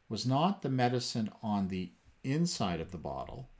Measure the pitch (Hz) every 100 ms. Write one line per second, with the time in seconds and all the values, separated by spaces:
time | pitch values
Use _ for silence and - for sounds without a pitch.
0 | _ 107 113 135 175 202 139 131 123 123
1 | - 120 107 - 110 101 95 95 90 -
2 | - - 131 147 175 - 101 80 80 -
3 | 73 69 - - 131 -